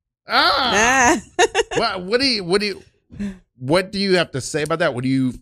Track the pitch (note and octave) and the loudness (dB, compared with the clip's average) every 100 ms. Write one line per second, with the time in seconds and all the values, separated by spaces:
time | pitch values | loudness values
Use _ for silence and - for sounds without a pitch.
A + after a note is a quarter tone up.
0 | _ _ - A#3+ E4 - B3+ G3+ A#3 C4 | _ _ -4 2 2 2 0 2 2 4
1 | B3 D4 - - A4 F#4+ G#4+ - A3 F#3+ | 4 2 -2 0 2 2 -2 -2 -2 -4
2 | F3+ B3 C4+ G#3+ E3+ G3+ G#3 E3+ - _ | -2 0 0 -2 -2 -2 -2 -6 -16 _
3 | _ - G3+ - _ A#2+ B2+ F3 F#3+ G3+ | _ -10 -10 -10 _ -10 -2 0 0 -4
4 | G3 F3+ D#3+ C3+ - D3+ D3+ E3 E3 A#2+ | 0 2 0 -6 -6 -4 -4 -2 -2 -2
5 | C3 C3+ C3 G#2+ | -2 0 -2 -4